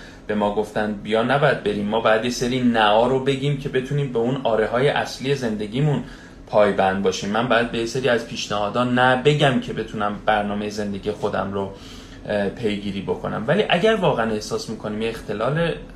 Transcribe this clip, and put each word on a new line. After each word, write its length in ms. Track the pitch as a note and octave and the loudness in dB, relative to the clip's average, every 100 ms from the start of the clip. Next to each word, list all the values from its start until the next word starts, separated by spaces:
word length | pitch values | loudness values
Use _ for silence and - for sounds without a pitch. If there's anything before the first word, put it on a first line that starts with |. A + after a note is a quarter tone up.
| - - - | -18 -16 -4
به 80 | |
ما 200 | G#2 G#2 | 0 0
گفتن 380 | G#2 G2+ A2+ G#2+ | 0 -2 -2 -2
بیا 300 | G2+ G#2 A2 | -4 0 0
نباید 400 | A#2+ C#3 D3 A#2 | 4 4 4 2
بریم. 240 | G#2 G#2 G2+ | 0 0 0
ما 140 | A2+ | 2
باید 240 | A2 A2 | 4 4
یه 60 | B2 | 2
سری 300 | B2 B2 B2+ | -2 -2 2
نه‌ها 460 | B2 A2+ G#2 G#2+ B2 | 2 4 6 6 4
رو 180 | C3 | 2
بگیم 340 | C3 C3 C#3+ C#3 | 0 0 0 -2
که 100 | C#3 | -2
بتونیم 440 | B2+ B2 C#3+ C3+ | -2 -2 -2 -2
به 60 | A#2 | 0
اون 220 | A#2 C3+ | 0 0
آره‌های 440 | A#2 A2 G#2+ A#2 C#3+ | 0 2 2 2 2
اصلی 460 | - A2 - B2+ | 2 -2 -4 -2
زندگیمون 680 | C3+ A#2+ G#2+ G#2+ A#2+ D3+ C3+ - - - - - | -2 -2 -4 -4 0 2 0 -4 -14 -18 -20 0
پایبند 560 | A2 G#2 F#2+ F#2+ G2 | 4 4 4 2 2
باشیم. 280 | A2 - G2+ | 0 0 -2
من 180 | A2 B2 | -2 2
باید 220 | A2+ A#2+ | 2 2
به 80 | A#2 | -2
یه 80 | A#2 | -4
سری 220 | C3 B2+ | -2 0
از 180 | A#2 - | 0 -2
پیشنهادها 580 | A2+ - G#2 G2+ A#2 | -10 -6 -2 -2 0
نه 380 | B2 B2 B2+ B2+ | 0 4 4 4
بگم 380 | C#3 D3 D3 A#2+ | 4 4 4 2
که 120 | - | -2
بتونم 440 | A2 A2 A2 G#2 G2+ - | -6 -6 -2 -4 -2 0
برنامهٔ 420 | G#2+ G#2 G#2 G#2 | 2 0 -2 -4
زندگی 420 | G#2 G2+ G2 G#2 | -4 -6 -4 -6
خودم 420 | G2+ G#2 G2 G2 | -4 -2 -2 -4
رو، 200 | G2 G2 - - - - - - | -4 -6 -8 -16 -18 -18 -14 -4
اه، 220 | G#2 G2 | -2 -2
پیگیری 540 | - A2 G2+ G2+ G2 | -2 -4 -2 -4 -6
بکنم. 420 | F2+ F2+ G2 G2 A2+ | -4 -4 -4 -6 0
ولی 180 | F#3 G#3 | 0 2
اگر 240 | F3+ G#3+ | 2 2
واقعاً 360 | A3 E3+ A#2 A2+ | 2 2 0 0
احساس 400 | G#2+ - A2+ - | -2 -4 -6 -6
می‌کنیم 320 | A2 A2 G#2+ | -8 -6 -4
یه 60 | A2+ | -4
اختلال 680 | A2+ - G#2 A#2+ D#3 E3+ - - | -6 -8 -4 -2 0 -2 -4 -6